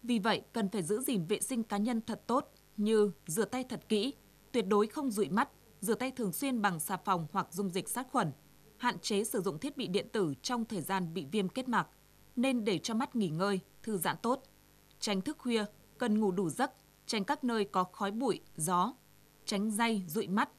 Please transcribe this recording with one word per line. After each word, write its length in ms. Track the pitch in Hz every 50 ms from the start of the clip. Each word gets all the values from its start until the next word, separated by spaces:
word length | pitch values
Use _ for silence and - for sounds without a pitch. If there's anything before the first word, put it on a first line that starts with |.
| -
Vì 160 | 233 247 226
vậy, 220 | 185 226 196 - - - -
cần 160 | 226 214 190
phải 140 | - 214 170
giữ 180 | 151 208 226
gìn 240 | 262 - 262 196 160
vệ 160 | 160 208 -
sinh 220 | - - 262 233 220
cá 140 | - 208
nhân 240 | 202 208 247 247 226
thật 200 | 220 - 220 - -
tốt 240 | - 233 269 302 - - - _ - -
như 340 | - 208 214 220 214 208 208 175 - -
rửa 180 | - 156 202 220
tay 180 | - - 254 254
thật 260 | 254 240 170 - -
kỹ, 240 | 220 208 202 269 277 - - - - - - -
tuyệt 160 | - 247 202
đối 200 | 190 214 202 214
không 240 | 220 - 302 285 269
dụi 180 | 208 202 202 139
mắt, 200 | 165 220 277 - - - - - - -
rửa 120 | - 196 233
tay 180 | - 254 262
thường 200 | 262 - 240 190
xuyên 300 | 160 - 285 277 254 233
bằng 180 | 202 202 180 156
xà 180 | - - 202
phòng 300 | 180 - - 190 175 165 147
hoặc 160 | - 196 175 -
dung 180 | - 175 202 190
dịch 200 | 170 190 - -
sát 180 | - 233 269 -
khuẩn, 200 | - 254 180 156 139 - - - - - - - -
hạn 220 | - - 247 - 175
chế 240 | - - 214 196 220
sử 180 | 226 - 220
dụng 180 | 175 196 160 151
thiết 180 | - 294 285
bị 100 | 285 226
điện 200 | - 180 196 - 233
tử 220 | - 226 190 156 139 -
trong 240 | - - 254 240 226
thời 160 | - 226 185
gian 320 | 143 - 190 190 180 160 165
bị 120 | 190 147 135
viêm 180 | - 220 190 180
kết 200 | - 254 254 262
mạc, 180 | 233 196 165 - _ - - _ _ - - - -
nên 300 | - 233 269 262 240 208
để 120 | 220 190
cho 160 | 156 - - 226
mắt 220 | 220 269 285 -
nghỉ 140 | 247 208 165
ngơi, 300 | 151 160 185 202 202 185 - - - - -
thư 140 | 226 214
giãn 180 | 190 156 180 147 156
tốt. 220 | - 233 262 262 - - - - - - - - - - - -
Tránh 220 | - 220 202 190
thức 160 | 185 294 302 -
khuya, 260 | - 247 233 220 208 202 - - - - -
cần 220 | - 247 233 208 214
ngủ 120 | 220 202
đủ 180 | 180 185 196 160
giấc, 220 | 135 - 254 - - - - - - - -
tránh 180 | - - 220 190
các 200 | - 277 262 -
nơi 220 | 247 233 220 202
có 180 | 202 - 190 185
khói 280 | 190 - - 208 196
bụi, 280 | 202 226 277 247 185 - - - -
gió, 380 | - 156 175 185 175 180 226 - - - - - - - - - - -
tránh 260 | - 220 196 202 226
day, 320 | 214 202 233 233 226 202 185
dụi 200 | 165 151 214 -
mắt 220 | 135 185 214 285 285 -